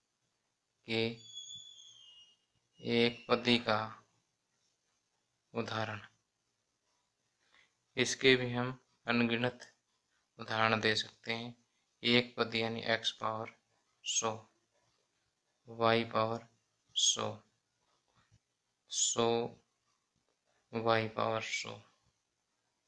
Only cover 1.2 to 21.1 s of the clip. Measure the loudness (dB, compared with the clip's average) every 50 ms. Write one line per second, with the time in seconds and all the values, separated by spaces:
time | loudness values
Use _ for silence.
1.2 | -14 -18 -16 -16 -16 -14 -16 -18 -20 -20 -20 -20 -20 -20 -20 -20 -20 -20 -20 -20
2.2 | -20 _ _ _ _ _ _ _ _ _ _ -10 -4 0 2 4 4 2 2 -2
3.2 | -2 -2 0 2 4 4 4 4 4 2 0 0 -2 -4 -8 -12 -20 _ _ _
4.2 | _ _ _ _ _ _ _ _ _ _ _ _ _ _ _ _ _ _ _ _
5.2 | _ _ _ _ _ _ -8 -8 -6 -6 -4 -6 -6 -6 -8 -10 -14 -18 _ _
6.2 | _ _ _ _ _ _ _ _ _ _ _ _ _ _ _ _ _ _ _ _
7.2 | _ _ _ _ _ _ _ _ _ _ _ _ _ _ -2 -2 0 0 0 2
8.2 | 4 6 6 6 4 0 -2 -2 -4 -4 -6 -10 _ _ _ _ -4 0 0 2
9.2 | 2 2 2 0 0 -2 -4 -6 -14 -20 _ _ _ _ _ _ _ _ _ _
10.2 | _ _ _ -16 -10 -6 0 2 2 2 2 2 2 2 2 0 -2 -8 -12 _
11.2 | -8 -8 -6 -6 -8 -10 -14 -18 _ _ _ _ _ _ _ _ 2 4 4 4
12.2 | 4 2 -2 -4 -2 -2 0 -2 -2 -2 -4 -4 -2 0 0 0 -2 -4 -6 -4
13.2 | -4 -4 -4 -6 -8 -10 -14 _ _ _ _ _ _ _ _ _ -8 -4 -4 -2
14.2 | -2 -2 -4 -6 -10 _ _ _ _ _ _ _ _ _ _ _ _ _ _ _
15.2 | _ _ _ _ _ _ _ _ _ -14 -2 2 4 4 6 4 2 0 0 0
16.2 | 0 0 -2 -6 -10 -14 _ _ _ _ _ _ _ _ -2 0 2 2 2 0
17.2 | -2 -4 -6 -8 -14 _ _ _ _ _ _ _ _ _ _ _ _ _ _ _
18.2 | _ _ _ _ _ _ _ _ _ _ _ _ _ -8 -4 -2 -2 0 2 2
19.2 | 2 2 2 0 -2 -4 -8 -14 _ _ _ _ _ _ _ _ _ _ _ _
20.2 | _ _ _ _ _ _ _ _ _ _ -6 -2 2 2 2 2 2 0